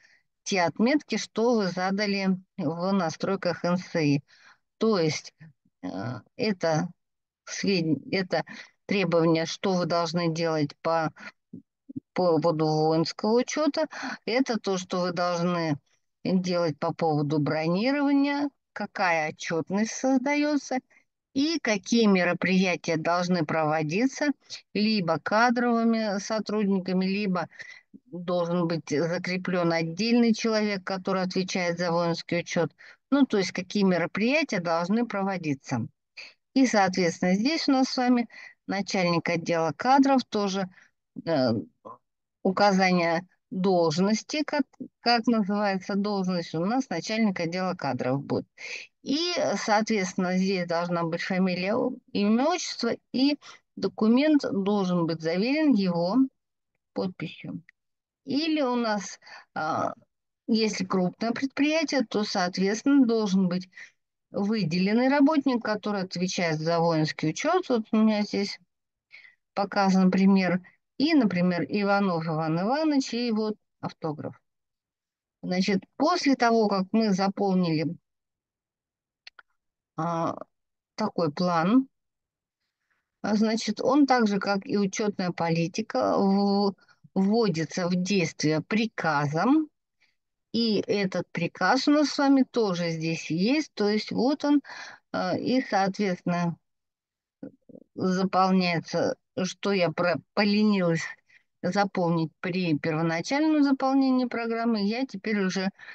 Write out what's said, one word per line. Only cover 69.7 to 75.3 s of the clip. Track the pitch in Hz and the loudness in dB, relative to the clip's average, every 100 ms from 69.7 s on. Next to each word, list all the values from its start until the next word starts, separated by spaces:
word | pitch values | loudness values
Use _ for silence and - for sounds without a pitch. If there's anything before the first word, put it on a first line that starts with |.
| 202 196 190 185 | 2 4 4 4
пример. | 190 190 196 180 180 - _ _ - | 4 4 4 2 -2 -4 _ _ -2
И, | 294 | 2
например, | 311 208 180 180 170 - | 4 4 2 0 0 -2
Иванов | 208 202 202 196 170 165 | -2 0 2 2 0 -2
Иван | 156 160 165 | -2 -2 0
Иванович, | 202 285 320 277 - | 0 0 0 0 -2
и | 233 240 | -4 -2
вот | 220 214 214 _ _ | -2 -2 -6 _ _
автограф. | 185 - 160 151 - - _ _ _ _ _ _ _ _ _ | -14 -8 -8 -8 -10 -14 _ _ _ _ _ _ _ _ _